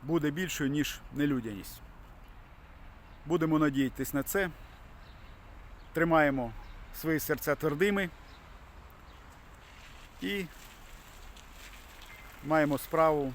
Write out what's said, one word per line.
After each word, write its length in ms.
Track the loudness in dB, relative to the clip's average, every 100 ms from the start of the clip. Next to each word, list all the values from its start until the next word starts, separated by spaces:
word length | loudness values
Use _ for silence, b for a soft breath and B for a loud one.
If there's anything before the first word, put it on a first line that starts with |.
буде 280 | 2 2 2
більшою, 400 | 0 -2 0 0
ніж 300 | 2 0 -2 -10
нелюдяність. 680 | 0 2 2 -2 -6 -10 -14 -16 -20 -20 -20 -18 -18 -18 -20 -20 -18 -18 -18 -20 -16 0
Будемо 320 | 2 6 6
надіятись 560 | 6 4 2 2 -2
на 80 | -2
це. 280 | 0 2 0 -2 -16 -18 -18 -18 -18 -18 -18 -18 -18 -18 -16 -18 -8
Тримаємо 600 | 0 4 6 6 4 -2 -6 -14 -14 -14
свої 260 | -6 0 0
серця 340 | 2 -2 0
твердими 560 | 0 2 2 2 2 0 -6 -18 -18 -18 -18 -18 -20 -20 -20 -20 -20 -20 -20 -20 -20 -20 -20 -18 -18 -18 -8
і 240 | -4 -2 -4 -10 -18 -18 -18 -18 -18 -18 -18 -18 -18 -18 -18 -18 -18 -18 -18 -18 -18 -12 4
маємо 320 | 6 6 4
справу 540 | 2 6 6 6 2